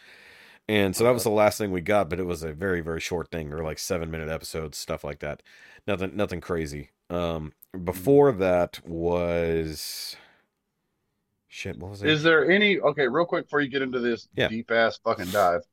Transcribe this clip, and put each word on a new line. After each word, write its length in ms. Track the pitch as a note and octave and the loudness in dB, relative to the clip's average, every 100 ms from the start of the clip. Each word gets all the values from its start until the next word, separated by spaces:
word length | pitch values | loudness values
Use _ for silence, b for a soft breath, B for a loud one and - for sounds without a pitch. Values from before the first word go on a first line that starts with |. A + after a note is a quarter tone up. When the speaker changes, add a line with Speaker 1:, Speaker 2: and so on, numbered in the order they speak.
| b b b b b b - | b b b b b b 0
Speaker 1:
And 260 | G#2+ G2 F#2 | 2 2 4
so 80 | |
that 80 | A#2 | 4
was 120 | A#2+ A#2 | 4 2
Speaker 2:
Okay. 60 | |
Speaker 1:
the 40 | G#2+ | 4
last 220 | G#2 - | 4 4
thing 140 | G#2 | -2
we 100 | F2+ | -2
got, 280 | E2 G#2 E2+ | 2 2 2
but 120 | F2 | -2
it 40 | F2+ | -2
was 160 | E2+ | -4
a 100 | D#2+ | -6
very, 260 | D2+ G2 F2+ | -4 -2 -2
very 220 | D#2+ E2 | -2 -4
short 280 | - E2+ D2+ | -4 -4 -4
thing. 200 | E2 D2+ | -6 -6
They 60 | D2+ | -6
were, 60 | |
like, 160 | D#2+ D2 | -6 -6
seven-minute 500 | - F#2 E2 D#2+ D#2 | -4 -4 -4 -6 -6
episodes, 480 | D#2+ - E2+ D#2 - | -6 -6 -8 -8 -10
stuff 260 | - D#2 | -8 -6
like 160 | D2 C#2+ | -8 -8
that. 240 | D2 D2 b b b b - | -8 -10 b b b b -6
Nothing, 300 | F#2+ F#2+ F#2+ | -4 -4 -2
nothing 240 | G2+ F2 | -2 -4
crazy. 520 | - E2+ D#2 C#2+ C#2 _ - | -4 -4 -4 -8 -14 _ -8
Um, 420 | F2 E2+ E2 D#2 - - F#2 | -4 -2 -4 -8 -14 -16 -8
Speaker 2:
Mm-hmm. 80 | |
Speaker 1:
before 480 | F2 F#2 F#2 C#3+ C#3+ | -6 -2 6 8 6
that 480 | G2+ F#2+ F2+ - - - | 4 2 2 0 -4 -10
was, 1300 | E2 E2+ F2 F2 E2+ E2+ E2 D#2 D#2 - - - - b b b _ _ _ _ _ _ _ _ _ _ | -4 0 0 0 0 0 0 -2 -8 -10 -10 -12 -14 b b b _ _ _ _ _ _ _ _ _ _
shit, 280 | - G2 - | -12 -10 -10
what 120 | F#2+ | -12
was 120 | G2+ | -4
it? 60 | C#3+ | 0
Speaker 2:
Is 140 | D#3 | 2
there 260 | D#3+ D#3+ C#3 | 4 4 4
any, 300 | G3 G#3 F3+ | 4 4 2
okay, 300 | C#3+ D3 C3 | 2 2 2
real 160 | C#3+ F3 | 2 0
quick 200 | F3 - | -2 -2
before 140 | D3 | -2
you 80 | C#3 | 0
get 120 | C3+ | -2
into 180 | C3+ B2 | -2 0
this 300 | A#2+ A2+ - - | 0 -2 -4 -2
Speaker 1:
Yeah. 120 | A2 | -2
Speaker 2:
deep-ass 520 | A2 - A2+ A2+ - | -2 0 2 2 2
fucking 280 | A2+ G#2+ F2+ | -2 -2 0
dive. 320 | G#2 F2+ F2 - | 2 4 2 -4